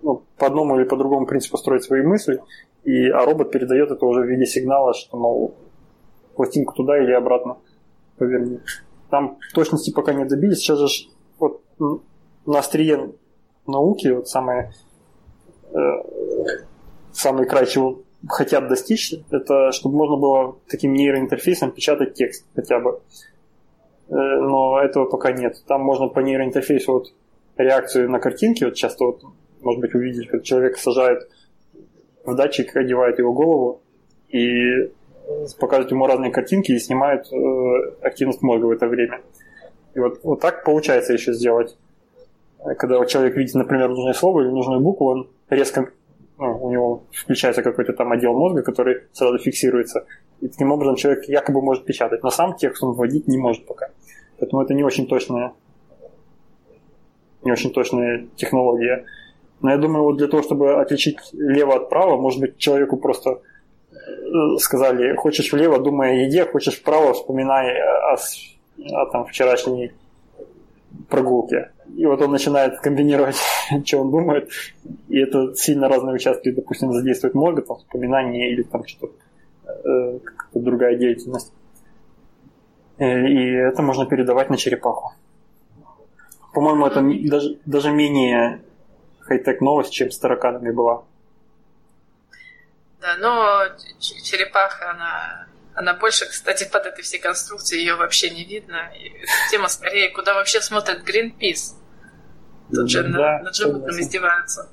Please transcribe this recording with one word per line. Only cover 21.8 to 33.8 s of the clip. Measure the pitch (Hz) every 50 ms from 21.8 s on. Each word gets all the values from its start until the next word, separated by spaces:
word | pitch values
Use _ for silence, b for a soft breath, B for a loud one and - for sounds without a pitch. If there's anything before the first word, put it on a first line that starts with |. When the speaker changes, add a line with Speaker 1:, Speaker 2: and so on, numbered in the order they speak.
| - - 147 143 139 131 -
Speaker 1:
текст | - 127 117 - - _ _ _
хотя | 120 117 - 127 120
бы. | 120 123 - - _ B B B B B B B _ _ _ _ _ _ _ _ _ _ _ _ _ -
Э, | 156
но | 143 135 139 139 139 135 139 139 135 135 131 135 135
этого | 139 135 135 143 131
пока | 131 - - - 131
нет. | 127 127 123 123 - - _
Там | - 139 135
можно | 135 139 135 127 135 123
по | - 135
нейроинтерфейсу | 135 135 135 135 135 127 123 139 131 - 147 131 131 -
вот | 131 127 127 - _ _ _ _ _ _ _ _ _
реакцию | - 127 131 131 131 127 - - 131 123 123
на | 127 117
картинки, | - 254 - - - 220 226 - 139
вот | 123 -
часто | - - 117 - - 131
вот, | 123 123 - - - - _ _ _ _ _
может | - 120 120 123
быть, | 123 117 -
увидели, | 120 123 127 123 120 113
как | - - 113
человека | - - 135 127 127 127 127 -
сажают | - 131 135 135 127 127 123 123 - b b b b b _ _ _ _ _ - - _ _ _ _ _ _ _ -
в | - 123
датчик, | 131 139 151 151 - 123 - -
одевают | 143 131 127 123 123 127 120 117 -
его | 123 120
голову | 120 127 151 165 165 143 127 123 123 -